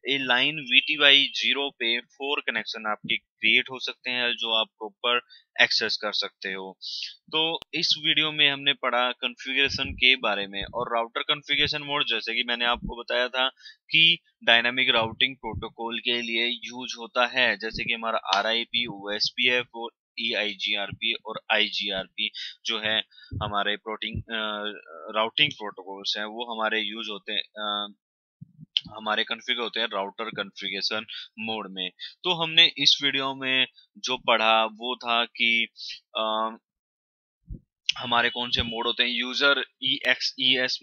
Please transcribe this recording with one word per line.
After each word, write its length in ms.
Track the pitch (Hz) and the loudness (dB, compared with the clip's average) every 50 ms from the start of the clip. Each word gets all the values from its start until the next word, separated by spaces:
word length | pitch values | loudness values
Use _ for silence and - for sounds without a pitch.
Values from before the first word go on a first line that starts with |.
| - 120 | 0 0
ये 100 | 135 139 | 0 0
line 420 | 135 127 123 123 131 143 151 156 | 4 4 4 4 4 2 0 -4
वीटीवाई 640 | 139 120 123 135 - - 156 147 147 139 139 143 139 | -4 6 6 6 6 6 2 6 8 10 10 8 6
ज़ीरो 460 | 127 113 - 110 113 127 135 143 143 | 4 -2 -2 0 2 2 2 0 -2
पे 300 | - _ 120 113 117 120 | -4 _ 0 0 0 0
four 400 | 120 _ _ _ 143 139 147 143 | -2 _ _ _ -6 -4 -4 -4
connection 460 | - - 120 110 107 - - 117 110 | -4 -2 -4 -4 -4 -4 -10 -6 -4
आपके 300 | 107 104 - - - 113 | -4 -4 -4 -2 -4 -4
create 540 | 107 _ _ _ _ - 110 113 123 123 - | -4 _ _ _ _ 4 6 6 6 4 2
हो 80 | 131 127 | -6 -8
सकते 320 | - - 123 _ _ 127 | -8 -8 -10 _ _ -4
हैं, 220 | 123 123 123 120 120 | -2 0 0 0 0
जो 280 | 110 117 113 113 110 | 0 -2 0 0 0
आप 60 | 110 | 0
proper 540 | 104 _ _ 110 107 98 _ - 120 120 120 - _ - - _ _ _ - 120 | 0 _ _ -12 -12 _ _ 0 2 2 2 0 _ -20 -20 _ _ _ 2 2
access 340 | 117 - - 120 107 - | 4 4 0 0 -2 -2
कर 160 | - - 104 101 | -2 -4 -4 -2
सकते 400 | - 101 95 _ _ - 98 95 | -2 -6 -6 _ _ -6 -6 -6
हो। 260 | 95 95 95 92 _ - - - - - - - _ _ _ - | -4 -8 -10 -12 _ -14 -12 -10 -10 -10 -12 -14 _ _ _ -2
तो 280 | 156 160 160 165 160 - _ - | 0 0 0 -2 -6 -8 _ -4
इस 280 | 151 170 - - 151 151 | -2 0 0 0 2 2
video 260 | 160 156 143 156 156 151 | 2 2 4 2 0 2
में 180 | 151 147 143 | 4 4 4
हमने 220 | 139 139 139 143 139 | 4 2 0 0 0
पढ़ा 400 | - - 131 120 120 123 123 123 | 2 0 0 2 2 2 2 0
configuration 800 | _ - 123 120 _ - 131 131 131 139 135 - - 135 135 - | _ -4 -6 -6 _ -8 -4 0 2 2 2 0 -4 -6 -6 -4
के 240 | - 127 127 131 | 4 6 6 6
बारे 300 | 131 120 110 101 101 101 | 6 4 0 0 0 -2
में 180 | 98 101 98 98 | -4 -4 -6 -6
और 320 | - - 117 123 120 117 | -4 -4 -6 -4 0 0
router 260 | 117 117 117 _ 143 147 | 0 0 0 _ -4 0
configuration 600 | - 151 147 147 - 147 143 147 143 143 151 147 | 0 -2 -2 0 -2 0 2 2 0 0 -4 -6
mode, 220 | 143 143 147 143 | -2 -2 0 0
जैसे 280 | 120 120 110 - 117 113 | 0 0 -2 -2 -2 -2
कि 100 | 117 123 | -2 -2
मैंने 200 | 120 120 117 120 | -2 -2 0 2
आपको 360 | 120 120 117 - - 120 117 | 2 2 0 -2 -8 -8 -8
बताया 280 | 117 - 120 120 123 123 | -6 -2 0 0 0 0
था 200 | 120 127 127 131 - _ - - - _ _ _ | 0 0 0 0 0 _ -20 -20 -20 _ _ _
कि 280 | - 160 160 165 170 165 _ _ _ _ - | 4 6 6 6 4 2 _ _ _ _ 4
dynamic 460 | - 117 117 117 120 123 131 131 123 | 6 6 6 6 4 2 2 2 4
routing 460 | 127 117 113 113 110 - 131 127 135 | 4 2 2 0 0 0 -2 -2 -2
protocol 600 | 127 - 113 107 98 113 110 - - 113 113 117 113 | -6 -10 -8 -8 -6 -8 -8 -8 -8 -8 -6 -6 -4
के 240 | 107 123 120 120 120 | -2 -2 -2 -2 -2
लिए 240 | 113 113 113 117 | -2 -2 0 0
यूज़ 480 | 120 120 117 110 110 120 123 127 117 113 120 | 0 -2 -6 -10 -12 -12 -10 -10 -10 -10 -10
होता 280 | 117 113 _ 127 123 | -10 -6 _ 2 2
है, 300 | 120 123 131 127 117 107 | 2 4 2 4 4 2
जैसे 280 | 98 107 110 107 113 117 | 0 -4 -6 -6 -6 -4
कि 80 | 113 117 | -4 -4
हमारा 260 | 113 113 113 110 - | -2 -2 -2 -2 -2
आरआईपी, 680 | - - 110 101 101 110 113 117 117 _ - 120 120 | 0 2 2 2 4 2 0 0 -2 _ -4 -4 -4
ओएसपीएफ़ 800 | 120 104 98 98 101 104 107 - - - - 123 127 123 123 123 123 _ | -4 -8 -10 -6 -6 -4 -4 -4 -4 -2 0 0 2 2 2 -2 _ _
और 160 | 117 117 117 _ _ _ _ _ - | -12 -12 -12 _ _ _ _ _ -8
ईआईजीआरपी 920 | 113 117 117 101 107 104 101 95 98 104 107 104 101 98 98 - 110 113 113 - _ | -6 -4 -2 -2 -2 -4 -4 -6 -4 -4 -2 -4 -4 -6 -8 -6 -4 -4 -4 -4 _
और 140 | 107 110 - _ _ 110 | -10 -10 -10 _ _ 0
आईजीआरपी 760 | 107 107 104 - - 101 101 98 95 95 - _ - 107 107 _ - - - - _ _ | 0 0 -2 -6 -6 -4 -4 -4 -4 -6 -8 _ -6 -6 -6 _ -10 -14 -14 -14 _ _
जो 120 | - 117 110 | -6 -6 -2
है 200 | 107 107 110 110 - _ _ - - - 90 92 107 | -2 0 0 0 -2 _ _ -20 -20 -12 -8 -6 -6
हमारे 340 | 104 104 101 101 104 104 | -2 -2 -2 0 0 -2
protein, 460 | 104 _ 110 107 104 - 110 110 - - | -4 _ -8 -8 -6 -6 -8 -8 -8 -8
अ, 400 | - 113 113 110 107 107 104 104 104 104 - - - 80 82 76 98 107 | -6 -6 -4 -4 -4 -4 -4 -6 -8 -8 -10 -16 -20 -18 -16 -14 -4 0
routing 360 | 107 110 113 _ - 151 147 - | 0 0 0 _ -4 -6 -6 -10
protocols 600 | - 110 101 98 - 92 92 98 98 98 - - 107 | -10 -12 -12 -12 -12 -14 -14 -14 -10 -6 -6 -6 -6
हैं, 60 | 104 | -6
वो 300 | 107 107 113 123 120 117 | -8 -10 -10 -10 -8 -6
हमारे 260 | 110 110 107 110 110 | -2 -2 0 0 -2
यूज़ 300 | 107 104 107 113 113 107 | -2 -4 -6 -8 -8 -8
होते 220 | 104 98 _ - 107 | -8 -10 _ -6 -6
हैं, 80 | 98 | -6
अ, 520 | - - _ 107 107 104 104 104 104 101 101 _ _ _ _ _ _ _ _ _ - _ _ - - _ _ - - - 107 | -6 -6 _ -8 -4 -4 -4 -4 -4 -8 -10 _ _ _ _ _ _ _ _ _ -20 _ _ -20 -20 _ _ -6 -6 -6 -16
हमारे 280 | 110 110 107 107 107 113 | -8 -2 -2 0 0 0
कॉन्फ़िगर 380 | - 117 113 - - 123 120 120 | -2 -4 -8 -4 -4 -2 -2 -2
होते 180 | 107 - 113 | -4 -4 -4
हैं 60 | 113 | -4
router 380 | 113 110 101 98 98 95 - 113 | -2 -2 -4 -4 -4 -6 -8 -8
configuration 840 | 110 98 104 101 98 _ - 101 98 95 98 92 - 113 110 113 - - - - - _ - | -8 -4 -6 -6 -6 _ -10 -8 -6 -6 -4 -2 -2 -4 -4 -6 -8 -14 -14 -14 -16 _ -10
mode 320 | 110 113 110 107 101 95 | -8 -6 -6 -6 -6 -8
में। 200 | 95 95 92 90 _ _ - - - _ - | -8 -6 -6 -6 _ _ -16 -16 -16 _ -2
तो 80 | 175 180 | -2 0
हमने 340 | 160 165 160 160 165 170 | 0 0 0 4 6 6
इस 340 | 165 - - 139 143 - - 143 | 6 4 4 4 4 4 4 2
video 300 | 139 135 135 135 135 135 | 0 0 2 -2 -2 -4
में 320 | 135 135 131 131 131 131 - _ - - _ _ 104 | -2 -2 0 2 2 2 0 _ -20 -20 _ _ -10
जो 180 | - - 127 | -4 -4 -4
पढ़ा 480 | 127 _ - 120 113 110 110 113 113 110 | -2 _ 4 4 6 6 6 6 6 4
वो 320 | 110 110 107 113 123 127 | 2 -2 -6 -6 -6 -6
था 280 | 120 - 120 117 117 117 | -6 -2 0 2 2 2
कि, 440 | 113 _ - 120 117 113 117 113 110 _ - - - - - _ _ _ | 0 _ 0 2 2 2 2 0 -2 _ -16 -14 -14 -14 -16 _ _ _
अ, 400 | - 110 110 110 110 110 113 113 113 _ _ _ _ _ _ _ _ _ _ _ _ _ _ _ _ _ - - - _ _ _ _ _ - - - | -2 -2 0 0 0 0 -2 -4 -8 _ _ _ _ _ _ _ _ _ _ _ _ _ _ _ _ _ -14 -14 -14 _ _ _ _ _ -4 -4 -4
हमारे 320 | 127 123 120 117 117 120 | -2 0 2 2 2 2
कौन 200 | 117 120 120 123 | 0 -2 -6 -4
से 120 | 123 131 123 | -2 -2 -2
mode 240 | 117 113 113 117 | -2 -4 -2 -2
होते 160 | 120 113 - 123 | -2 0 0 0
हैं, 80 | 120 | 0
User 540 | 123 117 123 127 127 123 143 143 139 131 127 - _ _ 131 | 0 -2 -4 -4 -2 2 4 4 4 2 0 -6 _ _ -4
ईएक्सईएस 960 | 131 135 143 - 123 127 - - - - - 131 127 131 127 127 127 - - | -4 -4 0 2 0 2 2 0 -6 -4 0 2 2 4 4 2 0 -2 -4